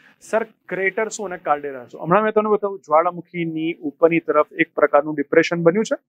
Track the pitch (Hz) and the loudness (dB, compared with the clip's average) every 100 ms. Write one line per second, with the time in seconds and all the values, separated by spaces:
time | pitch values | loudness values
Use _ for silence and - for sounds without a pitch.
0 | _ _ - 220 220 _ - 180 190 190 | _ _ -4 -4 -4 _ -10 -4 -4 -4
1 | 214 - 190 180 160 147 143 131 117 - | -6 -6 -10 -6 -2 -2 -4 -12 -16 -10
2 | 160 196 214 214 214 208 202 196 - 156 | 0 2 2 0 0 0 -2 -8 0 2
3 | 175 175 - 175 165 160 160 - 147 - | 2 -2 -8 -6 -4 -4 -4 -6 -8 0
4 | 165 165 - 147 - - 156 - 147 143 | 2 2 2 0 0 -2 -4 0 2 2
5 | 151 151 - 165 156 170 165 202 220 285 | 0 -4 0 2 2 2 2 2 0 -6